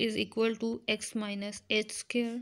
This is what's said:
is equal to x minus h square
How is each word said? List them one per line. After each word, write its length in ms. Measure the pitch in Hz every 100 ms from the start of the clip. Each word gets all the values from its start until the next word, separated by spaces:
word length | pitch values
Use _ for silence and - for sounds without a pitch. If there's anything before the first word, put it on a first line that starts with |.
is 140 | 226 214
equal 360 | 202 220 226 220
to 80 | 226 233 -
x 180 | 208 - 220
minus 420 | 208 202 202 202 - 214
h 120 | 220 -
square 420 | - 240 233 240